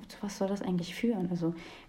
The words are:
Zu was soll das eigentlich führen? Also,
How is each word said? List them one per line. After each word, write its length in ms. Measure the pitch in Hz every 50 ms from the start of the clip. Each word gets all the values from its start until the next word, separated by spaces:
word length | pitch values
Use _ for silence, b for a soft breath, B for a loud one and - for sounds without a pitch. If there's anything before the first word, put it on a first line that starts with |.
| - -
Zu 100 | - -
was 160 | - 202 - -
soll 100 | 196 190
das 140 | 202 196
eigentlich 340 | - 185 180 175 170 - -
führen? 340 | - - 233 233 185 180 175
Also, 240 | 175 170 165 165 170 B B B B B B